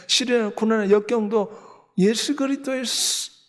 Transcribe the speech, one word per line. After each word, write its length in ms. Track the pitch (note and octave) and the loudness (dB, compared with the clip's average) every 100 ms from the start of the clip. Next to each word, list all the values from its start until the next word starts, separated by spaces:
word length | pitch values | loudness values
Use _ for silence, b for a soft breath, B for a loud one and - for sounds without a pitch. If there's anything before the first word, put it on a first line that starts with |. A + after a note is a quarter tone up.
| B | B
"시련의 460 | - B3+ A#3+ G#3+ | -2 2 0 0
고난의 380 | - A3 A3 G3 | -2 0 0 4
역경도 600 | G#3 G#3 A#3 G#3 A3 G3 B B B B - | 4 4 -2 0 0 -2 B B B B 2
예수 380 | F#3+ A3+ - D4 | 2 2 -2 -2
그리스도의 480 | C4+ C#4 C4+ C4 A#3 - - - - - | -2 -2 -4 -6 -4 -4 -2 -4 -8 -14